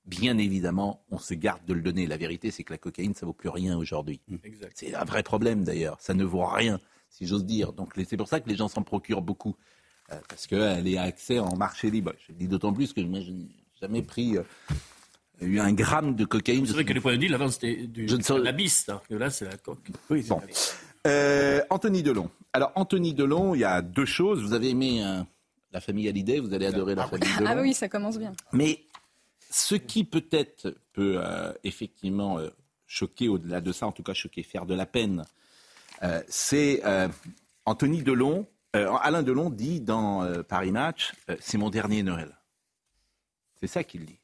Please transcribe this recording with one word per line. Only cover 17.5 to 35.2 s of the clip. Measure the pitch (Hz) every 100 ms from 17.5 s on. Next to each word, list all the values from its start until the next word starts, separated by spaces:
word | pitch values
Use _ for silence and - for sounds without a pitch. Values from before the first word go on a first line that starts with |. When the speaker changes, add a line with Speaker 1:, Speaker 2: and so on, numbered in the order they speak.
| 123 120 110 120
Speaker 2:
du | 113 107
Speaker 1:
Je | 123
ne |
saurais | 107 135
Speaker 2:
cannabis, | 123 139 185 - -
alors | 101 -
que |
là, | 107 135
c'est | 135
la | 95 101
coque. | - - - - -
Speaker 3:
Oui, | 151
c'est | 113
Speaker 1:
Bon. | 87 95 - - - - - 147
Euh, | 143 143 143 139 143 -
Anthony | 190 220 190
Delon. | 143 110 85 - -
Alors, | 131 135 190
Anthony | 185 190 170
Delon, | 143 139 160 196 151
il |
y |
a | 101 90
deux | 87 90
choses. | 127 - 185 185
Vous | 104
avez | 117 131
aimé, | 127 131 120
euh, | 98 95 90 _ _ _ _
La | 92
Famille | - 104 107
Hallyday, | 101 98 143
vous | 113
allez | 95 98
adorer | 98 95
La | 95
Speaker 4:
Ah | -
oui. | 92
Speaker 1:
Famille | - -
Delon. | 214
Speaker 4:
Ah | 247
oui, | 269
ça | 262 196
commence | 208 208 220
bien. | 214 185 -
Speaker 1:
Mais | 127 156 147 _ - _ _ _ _ -
ce | - -
qui | 202 123 220
peut-être | 190 160 - 156 - - 92 - _
peut, | - 101 92
euh, | 85 87 87 -
effectivement, | 98 - 107 - 95 98 101 85
euh, | 78 - _ _ _
choquer | - 95 - 120
au-delà | 95 85 87
de | 85
ça, | 90 123
en |
tout | -
cas | -
choquer, | 95 - -
faire | - 95
de | 87
la | 92 92
peine, | 123 107 90